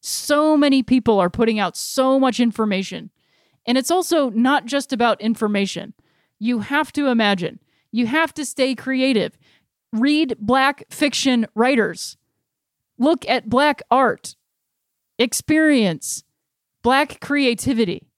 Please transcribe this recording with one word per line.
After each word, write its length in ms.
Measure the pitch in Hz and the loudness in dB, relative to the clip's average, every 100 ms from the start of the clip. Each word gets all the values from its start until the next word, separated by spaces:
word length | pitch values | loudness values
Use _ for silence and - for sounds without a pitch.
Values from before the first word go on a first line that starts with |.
So 560 | - - - 294 311 311 | -8 -10 -2 2 4 4
many 240 | 285 269 | 4 2
people 360 | 247 254 233 208 | 2 2 4 2
are 120 | 180 | 2
putting 280 | - 220 214 | 0 0 0
out 160 | 190 | -2
so 460 | - - - 262 269 | -4 -6 0 2 2
much 180 | 262 240 | 2 2
information. 720 | 240 214 220 190 190 - - _ _ _ _ _ | 0 0 -2 -2 -4 -10 -16 _ _ _ _ _
And 140 | - 254 | -2 -2
it's 120 | 254 | 0
also 380 | 349 359 330 269 | -2 2 0 0
not 380 | 220 247 285 233 | 2 2 2 0
just 260 | 277 269 | -4 -4
about 300 | 240 240 202 | 0 0 0
information. 720 | 214 220 214 208 196 - 202 - _ _ _ _ | -2 -2 -2 -2 -2 -6 -12 -18 _ _ _ _
You 200 | 214 247 | -4 -2
have 340 | 202 285 294 | -2 -2 -2
to 140 | - 285 | -2 0
imagine. 540 | 233 214 190 170 - _ _ _ | 2 2 0 -4 -10 _ _ _
You 160 | 220 233 | -2 0
have 280 | 294 320 | 0 -2
to 100 | - | -4
stay 300 | 285 - 262 | -10 -2 -2
creative. 640 | 247 - 262 262 240 - _ _ _ _ _ _ | -2 -4 0 2 2 0 _ _ _ _ _ _
Read 440 | 220 262 302 311 233 | 0 2 2 0 -4
Black 460 | 208 262 269 277 - | 0 2 2 -2 -12
fiction 560 | - 294 - 269 247 220 | -2 -2 0 0 0 -2
writers. 640 | - 247 277 185 170 - - _ _ _ _ _ _ _ _ | 0 2 2 0 -4 -14 -16 _ _ _ _ _ _ _ _
Look 280 | 262 320 - | 0 0 0
at 200 | 240 226 | -4 0
Black 340 | 247 294 285 - | 0 2 -2 0
art. 460 | 254 247 - - - _ _ _ _ _ _ _ _ | 2 2 0 -10 -20 _ _ _ _ _ _ _ _
Experience 1040 | 240 - - 311 311 277 202 160 - - _ _ _ _ _ _ | -2 -2 0 2 4 4 2 -2 -8 -12 _ _ _ _ _ _
Black 360 | 233 262 294 - | 0 2 0 -6
creativity. 880 | - 285 269 233 - 233 214 160 _ | -4 0 0 0 -2 0 -2 -4 _